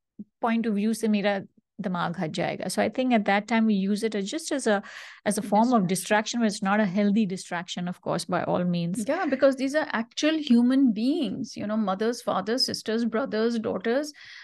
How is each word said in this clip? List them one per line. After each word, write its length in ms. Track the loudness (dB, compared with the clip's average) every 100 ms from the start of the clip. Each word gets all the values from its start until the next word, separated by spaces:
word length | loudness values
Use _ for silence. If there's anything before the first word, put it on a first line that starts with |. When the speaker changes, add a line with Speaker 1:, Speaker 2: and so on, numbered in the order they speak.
| _ -20 -20 _
Speaker 1:
point 240 | 0 0 0
of 80 | 0
view 180 | 0
से 140 | 0 2
मेरा 320 | 2 2 0 -4 _ _ -10
दिमाग 360 | -6 -2 -2 -2
हट 120 | -4
जाएगा. 360 | -2 -2 -2 -4
So 100 | -2
I 100 | -2
think 220 | 0 2
at 120 | 2 2
that 220 | 0 2
time 180 | 2 2
we 80 |
use 300 | 2 0 0
it 100 | -2
as 160 | -4 -4
just 220 | -6 -4
as 160 | -2 0
a, 160 | 0 -2 -14 -18 -6 -2
as 140 | -2
a 20 |
form 320 | 2 4 4
of 140 | 4 2
Speaker 2:
Distraction. 0 |
Speaker 1:
distraction, 520 | 0 0 0 0 0
but 40 | 0
it's 160 | 0
not 180 | 0 2
a 60 | 2
healthy 400 | 2 2 2 0
distraction, 600 | -2 -6 -6 -6 -6 -6
of 120 | -6
course, 220 | -4 -4 -2
by 180 | -2
all 200 | 0 0
means. 400 | 0 0 -2 -2 -2
Speaker 2:
Yeah, 180 | -2 0
because 300 | 4 4 4
these 180 | 0
are 140 | -2 -2
actual 460 | -4 -6 -2 0 0
human 540 | 4 4 6 4 4
beings, 640 | 2 0 0 -2 -4 -8 -8
you 80 | -4
know, 120 | -2
mothers, 440 | 0 0 0 -2
fathers, 460 | -2 -2 -2 -2 -2
sisters, 360 | -2 -4 -2 0
brothers, 520 | -2 -2 0 0 0
daughters, 560 | -2 -2 0 -2 -2 -8 -20 -20